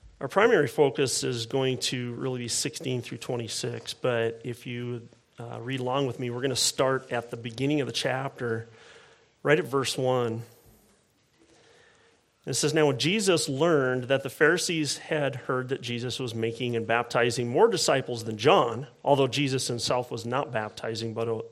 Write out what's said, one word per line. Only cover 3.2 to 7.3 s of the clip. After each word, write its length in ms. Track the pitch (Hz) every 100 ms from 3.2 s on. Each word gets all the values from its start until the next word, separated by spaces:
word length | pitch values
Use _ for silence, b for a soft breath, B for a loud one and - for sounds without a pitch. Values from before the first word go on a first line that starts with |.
| - 120 113 - 123 117 -
but 480 | - 131 117 113 -
if 240 | 127 117 131
you, 400 | 120 123 120 113 _ _ -
uh, 220 | 120 113
read 200 | 117 131
along 260 | 127 135 135
with 120 | 117
me, 120 | 123
we're 100 | 123
gonna 160 | 135 123
start 560 | - - 131 131 127
at 180 | 120 117